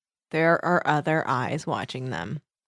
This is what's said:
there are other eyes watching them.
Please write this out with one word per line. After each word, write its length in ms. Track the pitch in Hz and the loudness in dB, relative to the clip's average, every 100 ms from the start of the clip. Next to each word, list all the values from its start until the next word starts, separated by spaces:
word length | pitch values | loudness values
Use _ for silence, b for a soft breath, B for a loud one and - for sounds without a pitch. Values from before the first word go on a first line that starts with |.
| _ _ _ | _ _ _
there 320 | 160 165 170 | 2 4 4
are 200 | 165 180 - | 4 2 2
other 400 | 151 147 160 - | 0 2 0 0
eyes 400 | 127 127 151 170 | -2 -2 -4 -4
watching 440 | 113 - 131 131 | -4 -4 -8 -6
them. 320 | 85 85 147 - _ | -6 -8 -10 -12 _